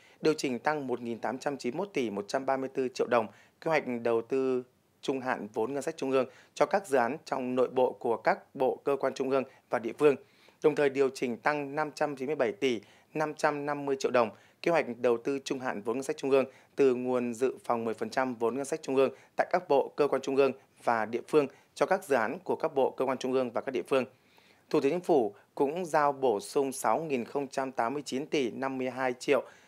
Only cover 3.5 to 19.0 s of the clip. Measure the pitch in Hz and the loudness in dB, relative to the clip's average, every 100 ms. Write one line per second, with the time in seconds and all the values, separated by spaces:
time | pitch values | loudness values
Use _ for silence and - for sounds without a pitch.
3.5 | _ 160 151 120 120 117 117 113 135 131 | _ -2 0 0 -2 0 0 0 0 0
4.5 | 127 127 _ _ _ - 135 127 117 104 | 0 -4 _ _ _ -6 -4 -4 -4 -4
5.5 | 104 113 139 135 160 135 135 131 - - | -4 -2 -2 -6 -4 0 2 0 -6 -20
6.5 | - 147 190 - 135 117 156 - 139 127 | 0 0 2 2 2 2 -2 -6 -4 -2
7.5 | 127 120 127 127 - 123 110 - 190 - | 0 2 2 2 0 -2 0 0 -2 -4
8.5 | 139 131 104 - 139 135 - 131 135 120 | -2 -2 0 -2 -2 -2 -2 0 0 -2
9.5 | - _ 127 117 110 151 131 - _ _ | -8 _ -4 -4 2 4 4 -2 _ _
10.5 | _ 156 143 143 135 135 127 131 113 143 | _ 2 4 2 4 0 0 -4 -2 -2
11.5 | 147 139 143 151 139 151 135 131 151 120 | -2 -2 -4 -4 -2 -2 -2 -4 0 0
12.5 | 98 135 113 - - _ 156 156 147 156 | 2 0 0 -6 -20 _ -4 -4 0 0
13.5 | 147 143 147 139 135 139 123 113 - _ | 0 -2 -4 -2 -2 2 2 2 -2 _
14.5 | _ - 165 120 117 123 117 143 139 - | _ 0 2 0 0 2 2 0 -4 -4
15.5 | 135 127 107 107 120 135 156 139 135 131 | -6 -4 -4 -4 -4 -4 -4 2 2 2
16.5 | - _ - 139 123 127 127 120 113 127 | -4 _ 2 4 4 0 0 -2 0 -2
17.5 | - - 120 113 107 113 123 131 117 113 | -2 -2 -2 -2 -4 -4 -2 -2 0 -2
18.5 | 123 139 160 - 135 | -2 -4 -6 0 2